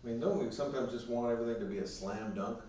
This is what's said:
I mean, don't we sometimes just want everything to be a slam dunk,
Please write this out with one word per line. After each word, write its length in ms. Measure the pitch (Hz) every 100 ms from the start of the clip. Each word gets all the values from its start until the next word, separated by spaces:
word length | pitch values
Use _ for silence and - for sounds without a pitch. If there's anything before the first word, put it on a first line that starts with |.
I 40 | 120
mean, 120 | 117
don't 200 | 196 180
we 60 | 117
sometimes 420 | 107 143 135 117
just 160 | 120 117
want 200 | 120 120
everything 280 | 117 117 110
to 60 | 101
be 100 | 98
a 80 | -
slam 480 | - 190 208 214
dunk, 300 | 190 196 233